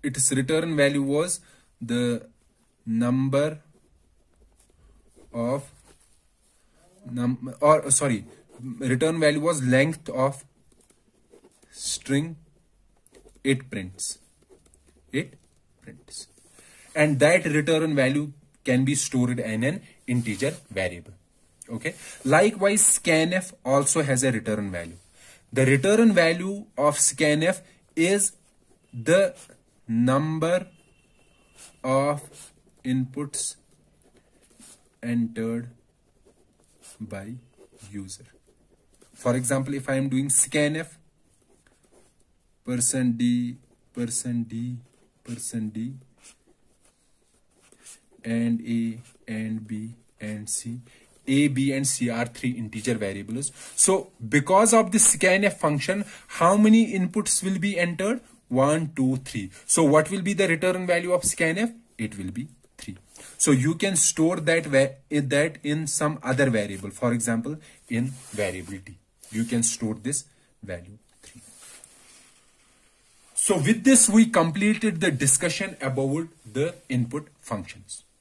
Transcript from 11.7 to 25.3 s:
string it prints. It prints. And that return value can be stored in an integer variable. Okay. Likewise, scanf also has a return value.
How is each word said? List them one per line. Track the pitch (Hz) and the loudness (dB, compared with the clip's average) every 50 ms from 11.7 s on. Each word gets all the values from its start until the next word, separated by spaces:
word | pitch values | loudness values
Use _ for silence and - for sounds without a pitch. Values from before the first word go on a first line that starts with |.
string | - - - - - - - - 135 143 156 165 165 151 - _ _ _ _ _ _ _ _ _ _ _ _ - _ - _ - _ _ _ | -18 -12 -8 -8 -8 -8 -4 -2 -2 -2 -2 -4 -10 -14 -20 _ _ _ _ _ _ _ _ _ _ _ _ -20 _ -20 _ -20 _ _ _
it | 135 135 127 - - | -2 -2 -2 -2 -10
prints. | - 104 92 92 92 - - - - - _ _ _ _ _ _ - _ _ _ _ _ _ _ _ _ _ _ | -10 -10 -10 -10 -12 -10 -10 -10 -10 -12 _ _ _ _ _ _ -20 _ _ _ _ _ _ _ _ _ _ _
It | - 135 180 - - _ _ _ _ _ _ _ _ _ | -8 -8 -8 -8 -16 _ _ _ _ _ _ _ _ _
prints. | _ - - - _ - - - - _ _ _ _ _ _ - - - - - - - - | _ -20 -20 -20 _ -20 -18 -18 -18 _ _ _ _ _ _ -20 -20 -20 -20 -20 -20 -8 0
And | 156 151 151 143 127 | 2 2 2 4 4
that | 143 147 - 185 165 | 4 6 4 4 2
return | 165 147 151 147 151 165 156 165 160 151 | 2 0 0 2 2 2 2 2 0 2
value | 139 131 131 139 147 147 147 - - _ _ _ _ _ | 2 2 2 2 -2 -4 -6 -12 -18 _ _ _ _ _
can | - 127 127 135 | 0 2 2 2
be | 127 147 | 2 0
stored | 135 - - - 127 123 120 123 123 | -2 -2 -2 0 0 0 0 -2 -4
in | 110 110 110 110 120 | -4 -4 -4 -2 -2
an | 139 170 208 - - _ _ _ | -2 -2 -4 -10 -16 _ _ _
integer | - 123 123 117 113 104 95 127 143 156 - - _ | -2 -2 -2 -2 -2 -4 -2 -4 -4 -4 -6 -16 _
variable. | 101 95 95 90 87 87 - - 95 _ _ _ _ _ _ _ _ _ - - | -6 -4 -4 -4 -6 -10 -16 -20 -20 _ _ _ _ _ _ _ _ _ -16 -12
Okay. | 117 110 - 156 185 - - - - - - | -12 -8 -8 -8 -10 -10 -18 -20 -20 -8 0
Likewise, | 131 147 160 196 220 226 196 190 202 202 214 - - - - | 2 4 6 4 4 2 2 2 2 4 4 4 2 2 2
scanf | - 170 160 160 160 170 185 185 185 - - _ _ | 2 2 2 2 2 0 -2 -4 -4 -6 -16 _ _
also | 127 135 143 143 139 - 165 | 0 0 2 2 2 0 0
has | 147 135 135 127 131 | 0 0 0 0 0
a | 135 | 0
return | 117 110 - 113 107 104 101 98 | -2 -2 -4 -4 -4 -4 -4 -6
value. | 92 87 85 82 85 90 _ _ _ _ - - | -8 -10 -10 -12 -16 -20 _ _ _ _ -20 -20